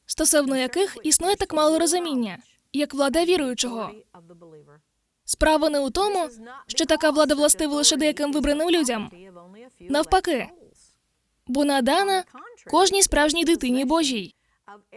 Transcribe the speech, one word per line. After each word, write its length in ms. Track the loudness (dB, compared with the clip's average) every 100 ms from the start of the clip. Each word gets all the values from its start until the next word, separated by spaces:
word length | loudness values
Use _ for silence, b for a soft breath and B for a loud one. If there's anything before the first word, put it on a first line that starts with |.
| -10
стосовно 500 | -2 2 2 2 -2
яких 400 | -2 -2 -2 -4
існує 340 | -2 0 0 -2
так 160 | -2
мало 260 | 0 2 2
розуміння, 600 | 0 -2 -2 -4 -6 -8 -18 _ _
як 220 | -6 -4
влада 300 | -2 0 0
віруючого. 680 | 2 0 0 -4 -6 -6 -10 -14 _ -20 -20 -20 -20 -20 -20 -20 _ _ _ _
Справа 460 | -10 -2 0 2 0
не 100 | -2
у 100 | -4
тому, 380 | -2 -2 -2 -6 -10 -20 -20 -6
що 200 | -2 0
така 240 | 2 2
влада 240 | 2 2
властива 400 | 2 2 2 0
лише 220 | 0 0 2
деяким 360 | 0 0 -4
вибраним 380 | -2 -2 0 0
людям. 400 | 0 0 -4 -8 -16 -20 -20 -20 -20 -20 _
Навпаки, 680 | -4 -4 2 0 2 -2 -4 -14 -20 _ _ _ _ _ _ _ -4
вона 360 | 0 2 2
дана 420 | 2 2 2 0 -4 -14 -20 -20 0
кожній 320 | 4 4 4
справжній 420 | 2 4 2 2
дитині 400 | 2 2 0 0
Божій. 500 | 0 0 0 -4 -8 -16 _ _ -20 -20 _